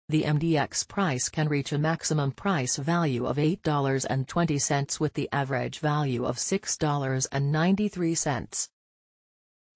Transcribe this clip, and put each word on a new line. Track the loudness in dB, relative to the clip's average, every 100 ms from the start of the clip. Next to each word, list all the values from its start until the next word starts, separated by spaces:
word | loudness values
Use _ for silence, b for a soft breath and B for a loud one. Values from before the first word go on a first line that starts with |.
| -2
The | 0
M | 2 2
D | 2 2
X | 0 -2
price | -4 -2 0 0 -2
can | 0 0
reach | 0 0
a | 0
maximum | 0 0 0 0 0
price | -2 -2 0 0
value | -2 0 0 2 0
of | -2 0
eight | 0 0
dollars | 0 2 2 0
and | 0 -2 0
twenty | 0 2 2
cents, | 2 0 0 -2
with | -2
the | -2 -2
average | -2 -2 -2 -4 -2
value | -2 0 0 0
of | -2 -2
six | -2 -2 -2 -2
dollars | 0 0 0 0 0
and | 0 0
ninety-three | 2 4 4 0 0 0
cents. | 0 0 -2 -2 -4 -4 _ _ _ _ _ _ _ _ _ _